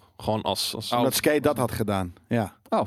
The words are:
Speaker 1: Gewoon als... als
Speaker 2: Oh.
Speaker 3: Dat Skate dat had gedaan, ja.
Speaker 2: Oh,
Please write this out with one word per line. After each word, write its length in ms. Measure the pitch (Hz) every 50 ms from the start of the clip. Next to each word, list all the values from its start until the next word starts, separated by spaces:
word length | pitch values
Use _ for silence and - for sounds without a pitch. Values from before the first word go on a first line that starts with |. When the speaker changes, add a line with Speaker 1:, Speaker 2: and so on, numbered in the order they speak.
| _ _ _
Speaker 1:
Gewoon 240 | - - - 110 110
als... 340 | - 90 95 - - - -
als 160 | - - - 120
Speaker 2:
Oh. 80 | 120 127
Speaker 3:
Dat 100 | 135 -
Skate 240 | - - 156 151 147
dat 160 | 135 147 139
had 140 | 135 123 113
gedaan, 420 | - - 110 101 101 95 92 87 - - _
ja. 280 | - 117 117 104 - - _ _ -
Speaker 2:
Oh, 120 | 226 202 123